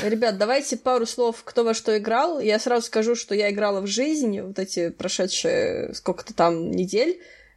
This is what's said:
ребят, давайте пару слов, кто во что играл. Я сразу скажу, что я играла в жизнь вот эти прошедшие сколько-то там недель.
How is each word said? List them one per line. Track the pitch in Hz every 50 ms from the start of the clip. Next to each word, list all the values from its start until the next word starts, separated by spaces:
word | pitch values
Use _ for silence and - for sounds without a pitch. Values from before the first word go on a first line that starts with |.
| 208
ребят, | 208 226 220 240 226 196 190
давайте | 208 214 254 277 285 - 247 226
пару | - 262 254 247 233 226
слов, | - - 240 233 226 - -
кто | - - 240 233
во | 226 226
что | 220 - - 214 214
играл. | 208 220 226 240 294 349 330 277
Я | - 214 208 214
сразу | - 247 240 233 226
скажу, | - - 226 220 233 240
что | 233 - - 202
я | 208 208 202
играла | 202 202 214 208 202 190
в | 196 202
жизнь | 196 220 269 302 311 302 262 220 202 196
вот | - 190 190 -
эти | 190 196 - 185 170 170
прошедшие | - - - 190 - - 185 190 - - - 165 - - - - - - - - -
сколько-то | - - - 170 - - - 220
там | - 170 170 170 165 165 175
недель. | 175 180 185 185 196 208 262 330 370 - - - - - - _ _